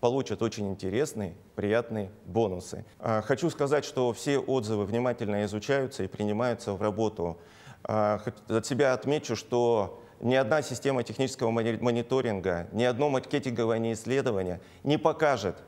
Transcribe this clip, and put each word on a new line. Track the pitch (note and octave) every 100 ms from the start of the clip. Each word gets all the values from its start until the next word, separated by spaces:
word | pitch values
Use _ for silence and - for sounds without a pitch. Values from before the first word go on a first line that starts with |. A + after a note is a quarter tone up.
получат | A#2+ C3 - G#2+
очень | A2 G#2+ G2+
интересные, | F#2+ F#2+ G#2 D3 A#2 G2 F#2 - -
приятные | G2+ A2 A#2+ A2+ F#2+ - -
бонусы. | F2+ A2 F2+ - - - -
А, | - A2
хочу | G#2+ C3+ E3+
сказать, | - C#3 C#3+ C#3
что | - B2
все | A2 - C#3
отзывы | - C3 G#2+ G#2+ G2
внимательно | A#2 B2 A#2+ G#2 G#2 G#2
изучаются | G#2 G#2 C#3 C3 -
и | F#2+
принимаются | - G#2 G#2 B2 A2+ -
в | G2
работу. | G#2+ G2+ A2 G#2 E2+ E2+ - - - -
А, | - G#2+ G#2 G#2
хот-, | - - - A2+
от | A2
себя | B2+ C#3
отмечу, | B2+ C3+ D3+ D3+ A2+
что | - B2 A#2+ A#2 F#2+ - - -
ни | A#2 C3
одна | C3 D#3
система | C#3+ B2 C#3+ C3+
технического | A#2 G#2 C3+ - A#2
мони-, | A2+ A2+ A2
мониторинга, | A#2+ A#2 A#2 C3 A#2+ G2+ F#2 F2 E2+
ни | G2
одно | B2 A#2 D3
маркетинговое | C3+ B2+ D3 C3+ A#2 A2+ A2+ A2+
исследование | A2 A2+ C3+ C3+ G#2 F#2 F2 - -
не | - D3+
покажет | D#3+ D3+ D#3 C3 G2 -